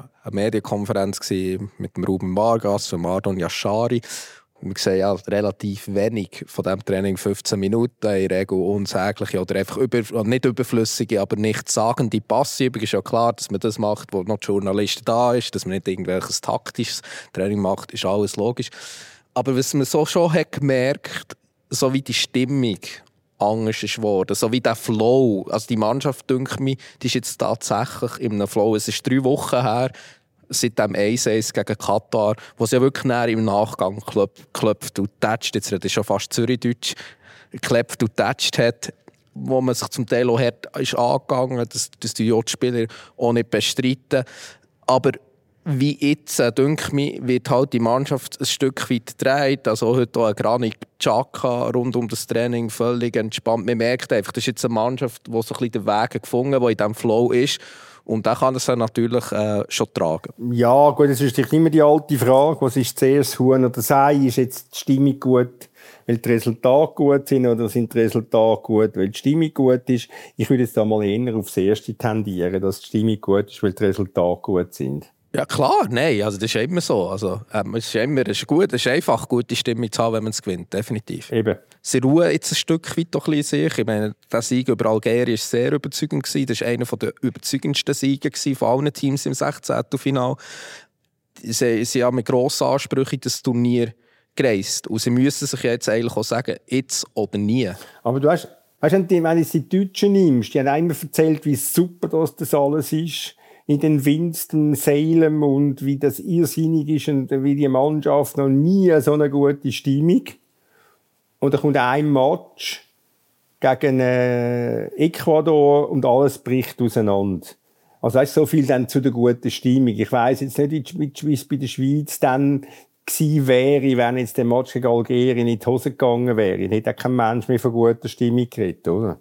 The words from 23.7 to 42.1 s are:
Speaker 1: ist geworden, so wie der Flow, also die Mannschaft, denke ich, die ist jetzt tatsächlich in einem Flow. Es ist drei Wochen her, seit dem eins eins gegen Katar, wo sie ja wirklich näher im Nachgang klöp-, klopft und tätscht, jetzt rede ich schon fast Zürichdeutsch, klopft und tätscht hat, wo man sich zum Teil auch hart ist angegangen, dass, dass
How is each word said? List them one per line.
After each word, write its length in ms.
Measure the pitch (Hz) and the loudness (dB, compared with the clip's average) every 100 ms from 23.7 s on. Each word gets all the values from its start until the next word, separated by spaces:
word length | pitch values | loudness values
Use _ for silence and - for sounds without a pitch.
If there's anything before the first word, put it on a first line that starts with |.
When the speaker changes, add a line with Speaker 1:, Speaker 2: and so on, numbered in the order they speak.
| 110 | -4
Speaker 1:
ist 140 | 104 - | -6 -4
geworden, 400 | 107 95 92 101 | 0 0 0 0
so 160 | 113 | 0
wie 100 | 120 | 0
der 140 | 120 110 | 0 -2
Flow, 720 | - 107 113 131 127 95 - | -2 2 4 4 4 0 -2
also 160 | 110 - | -4 -2
die 100 | 110 | -2
Mannschaft, 540 | 110 135 147 - - | 0 0 -2 -6 -2
denke 340 | 131 131 - | -2 -2 -4
ich, 140 | 135 131 - - | -4 -4 -8 -8
die 60 | 127 | -4
ist 80 | 127 | -4
jetzt 220 | - - | -4 -4
tatsächlich 800 | 98 113 - 104 127 - 120 - | -2 -2 -2 -2 -2 -6 -8 -4
in 140 | 120 | -4
einem 140 | 101 101 | -4 -2
Flow. 280 | 113 110 107 | 2 2 2
Es 120 | - | -2
ist 140 | - - | -4 0
drei 140 | 131 | 0
Wochen 400 | 131 143 - 123 | 2 0 0 0
her, 260 | 117 117 127 - - - _ _ - | 0 0 -2 -6 -20 -20 _ _ -8
seit 240 | - 123 - | -4 -2 0
dem 160 | 107 101 | 0 2
eins 300 | 104 120 120 | 0 0 0
eins 280 | 110 - | 0 -2
gegen 240 | - 101 104 | -4 -4 -4
Katar, 580 | - 104 - 113 104 107 - - | -2 -2 -2 0 0 -2 -8 -4
wo 80 | 113 | 0
sie 100 | 127 | 2
ja 60 | |
wirklich 240 | 131 - 131 | 2 0 -2
näher 240 | 120 117 | 0 0
im 160 | 113 110 | 0 0
Nachgang 540 | 101 107 - 95 104 | 0 0 -2 -4 -6
klöp-, 460 | - 107 98 _ - | -4 -2 -2 _ -14
klopft 480 | - 110 104 - - | -2 -2 -2 -4 -6
und 100 | 98 - | -6 -2
tätscht, 340 | 107 117 - 104 | -2 -2 -4 -6
jetzt 160 | - | -4
rede 160 | 92 95 | -4 -2
ich 60 | |
schon 100 | 113 | -4
fast 300 | 101 98 - | -2 -4 -4
Zürichdeutsch, 600 | - 117 123 120 120 - - - - - - _ - | -4 -2 -2 -2 -4 -8 -10 -16 -20 -20 -20 _ -10
klopft 420 | - 117 - - | -2 0 0 -2
und 140 | 113 - | -2 0
tätscht 400 | 107 139 - - | -2 0 -4 0
hat, 360 | 117 - - - - _ _ | 0 0 -10 -16 -20 _ _
wo 280 | 139 127 131 | -10 -2 0
man 120 | 127 | 0
sich 140 | 117 - | -2 -6
zum 180 | - 117 | -6 -2
Teil 240 | 123 123 | 0 2
auch 120 | 117 | 2
hart 260 | 120 - - - | 0 -2 -10 -6
ist 160 | 131 | -4
angegangen, 720 | - 120 135 - 131 127 123 117 | 0 2 0 0 -2 -2 -4 -6
dass, 180 | 117 - - | -6 -10 -8
dass 120 | 113 | -8